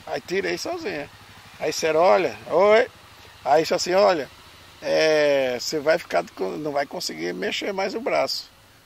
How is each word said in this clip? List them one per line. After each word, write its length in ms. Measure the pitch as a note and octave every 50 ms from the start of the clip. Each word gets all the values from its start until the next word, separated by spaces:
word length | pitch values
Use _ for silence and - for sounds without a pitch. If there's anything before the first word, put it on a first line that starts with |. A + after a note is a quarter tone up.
| -
Aí 160 | - - D3
tirei 360 | - - F4+ - F#4 - - -
sozinho. 500 | - - F4 F4 D#4+ A#3 E3 D3 - - - - - - - - - - - -
Aí 120 | - D#3
disseram, 280 | D3 - E3 D#3 D#3 D#3
"Olha, 360 | F3 G3 G#3 G3 E3+ C3 G#2+ - - -
oi." 360 | C#3+ E3+ G3 G#3 G#3+ A3+ B3+ - - - - - - - - - - - -
Aí 200 | B2+ C#3+ D#3+ D#3
disse 100 | - F#3
assim, 200 | D#3+ - F#3 F3+
"Olha, 360 | F#3+ G#3 G3 F3+ D3+ B2 - - - - - - - - - - -
é, 760 | D#3 D3+ D#3 D#3 D#3 D#3 D#3 D3+ D3 D3 C#3 C#3 C3 B2+ B2 A#2
você 180 | - - D#3+ D3+
vai 180 | C3 D#3 E3+
ficar 260 | - - - - E3+ F3 - -
com, 160 | - F#3+ F#3
não 200 | F3+ E3 D3+ D3+
vai 140 | C#3 C#3+ C#3+
conseguir 480 | C#3+ - F3+ - - E3 D#3 E3 F3+ F3+
mexer 400 | F3+ F#3+ - - - - A#3 G3
mais 200 | F#3+ G3 F#3+ C#4+
o 40 | A3+
braço." 500 | - - E3 D3+ C#3 - - - - - - - _ _ _ _ _